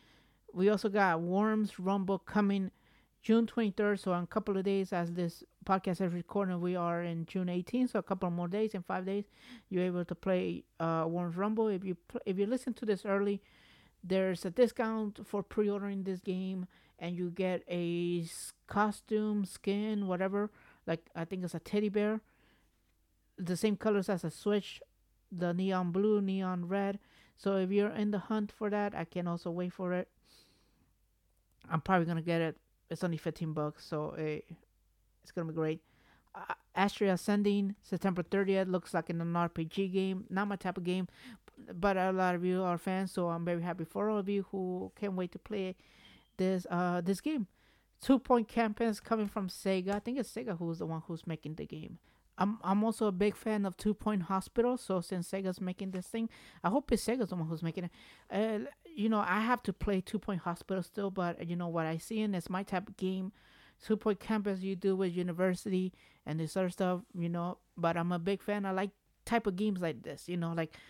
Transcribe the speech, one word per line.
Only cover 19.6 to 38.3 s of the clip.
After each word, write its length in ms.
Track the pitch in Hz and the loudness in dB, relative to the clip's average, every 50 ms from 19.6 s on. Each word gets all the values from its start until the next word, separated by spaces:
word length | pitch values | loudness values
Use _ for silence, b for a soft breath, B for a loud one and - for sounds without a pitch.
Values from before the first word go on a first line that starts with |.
| - 196 196 202 214 220 214 208 202 | -2 -2 0 0 0 0 0 0 0
whatever. 420 | 185 180 175 190 190 196 202 208 208 B B B B B B B | 0 0 0 0 0 0 0 -2 -2 B B B B B B B
Like, 240 | - 165 170 - - _ | -4 -4 -4 -4 -12 _
I 120 | 170 165 | -8 -6
think 180 | 165 196 185 180 | -6 -4 -6 -4
it's 120 | 175 - | -4 -6
a 40 | 165 | -8
teddy 300 | - - - 208 214 208 | -6 0 0 2 2 2
bear. 320 | 190 208 208 208 220 220 - b b b b b b b b b b b b _ _ _ _ _ _ _ _ _ _ | 2 2 2 2 0 -2 -6 b b b b b b b b b b b b _ _ _ _ _ _ _ _ _ _
The 200 | - 185 165 180 | -8 -4 -2 -2
same 180 | 165 - 214 202 | 2 2 2 0
colors 320 | - - 220 208 202 180 | 2 2 2 2 2 2
as 160 | - 196 170 - | 0 -2 -2 -2
a 80 | 160 | -6
Switch, 500 | - - - 202 208 202 190 - - - - _ _ _ _ _ _ _ _ _ | -6 -2 0 0 0 0 0 -4 -14 -16 -18 _ _ _ _ _ _ _ _ _
the 240 | 196 170 180 175 175 | -4 -2 0 0 0
neon 380 | 180 185 190 190 185 185 175 | 0 0 2 2 2 0 2
blue, 300 | 170 190 202 214 214 208 | 2 2 4 4 4 4
neon 480 | 196 190 190 190 190 185 185 175 175 170 | 4 2 0 0 0 -2 -2 -4 -2 -2
red. 300 | 190 202 196 202 202 202 b b b b b b b | -2 0 0 -2 -2 -6 b b b b b b b
So 220 | _ - 196 196 | _ 0 2 2
if 140 | 190 185 185 | 2 2 4
you're 180 | 202 202 202 214 | 4 4 4 2
in 220 | 214 214 208 208 | 0 0 0 2
the 80 | 208 190 | 0 -2
hunt 340 | - - 220 214 208 208 - | -2 -2 -2 -2 -2 -4 -4
for 160 | - 220 202 | -4 -2 0
that, 260 | 208 208 208 202 208 | 0 0 0 -2 -2
I 80 | - 165 | -4 -8
can 240 | - - 180 175 | -4 -4 -2 -2
also 240 | 175 170 165 - 175 | -2 -2 -2 -4 -4
wait 220 | 170 180 180 180 - | -2 -2 -4 -4 -4
for 180 | - 185 180 180 | -4 -2 0 0
it. 140 | 180 185 - _ _ b b b b b b b b b b b b b b b _ _ _ _ _ _ _ _ _ _ _ _ _ - - | 0 -2 -4 _ _ b b b b b b b b b b b b b b b _ _ _ _ _ _ _ _ _ _ _ _ _ -6 -4
I'm 120 | 165 160 | -4 -2
probably 240 | - - 190 180 165 | 2 4 4 4 4
gonna 160 | 165 170 165 | 2 0 -2
get 180 | 160 170 165 165 | 0 0 2 2
it. 160 | 165 160 - - _ _ _ _ _ _ | 2 0 -2 -6 _ _ _ _ _ _
It's 140 | 170 - 185 | -6 -4 -2
only 140 | 175 165 | -2 -2
fifteen 340 | 156 - 170 156 - 170 160 | -2 -4 -6 -4 -4 -6 -4
bucks, 340 | 151 156 151 151 147 - - | -2 -2 -2 -4 -4 -8 -10
so, 260 | - 165 151 151 151 | -6 -6 -4 -4 -6
eh, 280 | - 160 156 151 151 - - - 170 - _ _ _ _ _ _ _ _ _ _ _ _ | -6 -6 -6 -6 -6 -6 -10 -14 -20 -20 _ _ _ _ _ _ _ _ _ _ _ _
it's 120 | _ - - | _ -10 -8
gonna 160 | 180 165 160 | -6 -6 -4
be 40 | 160 | -2
great. 280 | 160 160 156 160 190 b b b b b b b b b b - | -2 0 0 -2 -4 b b b b b b b b b b -16
Uh, 200 | - 185 - - - _ _ - | -12 -4 -4 -4 -4 _ _ 2
Astria 420 | 185 196 202 - - 208 196 185 | 4 4 4 4 4 4 4 4
Ascending, 600 | 170 - - 202 208 202 202 202 202 196 196 208 - | 4 4 4 4 4 6 4 4 4 2 0 -2 -6
September 420 | _ - 190 175 - 190 175 175 175 | _ -4 -4 0 2 2 2 0 0
thirtieth, 460 | - | 2